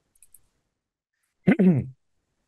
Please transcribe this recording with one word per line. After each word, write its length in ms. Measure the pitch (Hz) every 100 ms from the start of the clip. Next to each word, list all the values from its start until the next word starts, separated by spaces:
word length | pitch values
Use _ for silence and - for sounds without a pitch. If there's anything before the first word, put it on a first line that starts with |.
| _ _ _ - _ _ _ _ _ _ _ _ _ _ -
<clears throat> 480 | 285 185 147 131 - _ _ _ _